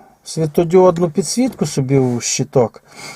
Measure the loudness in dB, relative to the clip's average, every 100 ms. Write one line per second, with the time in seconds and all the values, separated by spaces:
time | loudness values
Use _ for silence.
0 | _ _ -12 -6 -4 -2 2 4 4 4
1 | -2 -2 -4 -2 -2 -2 -6 -4 0 2
2 | 2 -2 -4 -6 -2 0 0 -2 _ -20
3 | -20